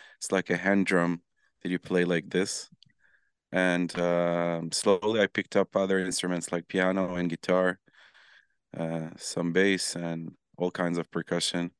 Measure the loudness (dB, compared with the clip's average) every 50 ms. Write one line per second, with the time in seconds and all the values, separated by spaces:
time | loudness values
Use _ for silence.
0 | -20 -20 -16 _ -6 0 0 0 2 0 -2 0 2 4 4 4 4 4 4 4
1 | 4 2 0 -2 -6 _ _ _ _ _ _ _ _ -4 -4 -4 -4 0 0 2
2 | 2 2 2 0 -2 0 0 0 0 0 -4 -8 -10 -14 -20 _ -20 _ _ _
3 | _ _ _ _ _ _ _ _ _ _ -2 0 2 2 2 0 0 -2 -2 -2
4 | 0 2 2 2 2 2 0 0 0 0 -2 -2 -4 -4 -6 -2 2 4 2 4
5 | 2 0 2 2 2 2 2 -4 -4 0 0 0 0 2 0 0 2 2 2 0
6 | 0 -2 -2 -2 -2 -2 -2 -2 -4 -4 -6 -6 -6 -4 0 0 2 2 2 0
7 | 0 -2 -2 -2 -2 -2 -2 -4 0 0 2 4 4 2 0 -2 _ _ _ -20
8 | -20 -20 _ -20 -20 -20 -20 -20 _ _ _ _ _ _ -8 -6 -6 -4 -4 -6
9 | -6 -8 -12 -12 -12 -8 -6 -4 -4 0 2 2 4 4 2 0 -2 -4 -6 -6
10 | -6 -6 -6 -6 -8 -12 -14 _ _ _ _ -4 -4 -4 -2 -2 -2 -2 0 -2
11 | -4 -4 -6 -8 -6 -2 -2 -2 -2 -2 -2 -4 -4 -6 -8 _